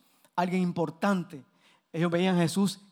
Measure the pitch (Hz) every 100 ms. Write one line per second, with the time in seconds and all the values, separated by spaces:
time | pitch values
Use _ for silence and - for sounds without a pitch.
0 | _ _ _ - 180 185 180 170 156 -
1 | 196 190 160 139 - _ _ _ _ 165
2 | 175 170 185 180 165 190 196 - -